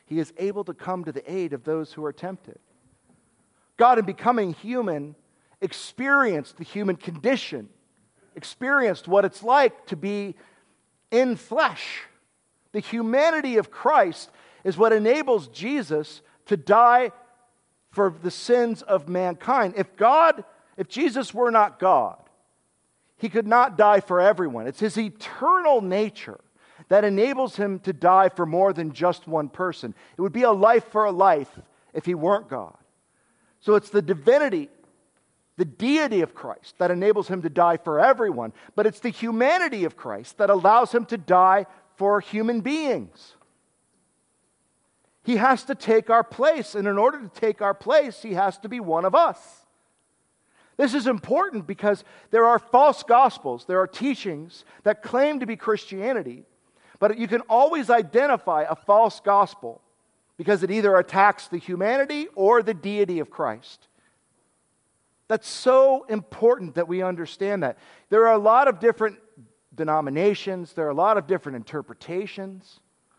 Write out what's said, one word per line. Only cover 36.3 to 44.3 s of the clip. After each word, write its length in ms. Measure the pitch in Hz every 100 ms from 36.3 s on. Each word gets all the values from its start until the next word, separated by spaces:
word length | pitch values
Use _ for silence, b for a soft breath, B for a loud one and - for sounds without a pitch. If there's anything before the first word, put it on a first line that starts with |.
Christ 420 | - 127 - - -
that 100 | 175
enables 380 | 180 202 208 180
him 160 | 185
to 60 | 165
die 280 | 151 170 165
for 220 | 170 151
everyone, 540 | 202 - 214 127 113 B B -
but 120 | 214
it's 140 | -
the 80 | 240
humanity 720 | - 226 226 262 359 339 220
of 120 | 165 -
Christ 440 | 127 101 120 -
that 100 | 202
allows 420 | 196 185 226 240
him 140 | 240 220
to 120 | 233
die 500 | 160 180 185 196 190 b b -
for 220 | 196 202
human 420 | - 214 220 233
beings. 720 | 208 302 294 185 90 _ - _ _ _ _ _ _ _ _ _ _